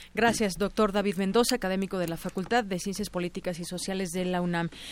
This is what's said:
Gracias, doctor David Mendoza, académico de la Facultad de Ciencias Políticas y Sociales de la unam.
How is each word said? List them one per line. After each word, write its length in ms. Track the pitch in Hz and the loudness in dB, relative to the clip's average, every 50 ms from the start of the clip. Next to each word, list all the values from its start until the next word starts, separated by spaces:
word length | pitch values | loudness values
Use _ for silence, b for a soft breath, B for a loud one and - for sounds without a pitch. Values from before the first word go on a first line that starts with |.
| B B - | B B 0
Gracias, 400 | 208 226 233 220 233 220 190 170 | 4 4 4 4 4 2 0 0
doctor 380 | 170 202 185 - - 214 202 | 0 -2 0 2 2 2 4
David 240 | 190 208 196 202 185 | 4 2 2 2 0
Mendoza, 400 | 185 196 190 190 233 240 - 247 | 0 0 4 4 4 4 4 2
académico 420 | 240 - 185 190 190 196 185 196 185 | 0 0 0 0 0 -2 -2 -2 -2
de 100 | 175 170 | -2 -2
la 80 | 165 | -2
Facultad 480 | 160 - 190 - 196 180 - 226 247 220 | -4 -6 -4 -4 -4 -2 2 2 2 2
de 140 | 190 190 175 | 2 -2 -4
Ciencias 320 | - 202 185 - 202 - | -2 -4 -4 -4 -4 -4
Políticas 480 | - 180 175 175 - 190 - 185 175 165 | -2 -4 -4 -4 -4 -4 -4 -4 -4 -4
y 40 | 175 | -6
Sociales 480 | - 180 170 - 196 190 190 190 170 | -6 -6 -6 -4 -4 -2 -2 -2 -2
de 120 | 170 185 180 | -2 -2 0
la 160 | 180 180 180 | 0 0 0
unam. 300 | 180 175 175 170 170 165 B B B B | 0 0 0 0 0 -2 B B B B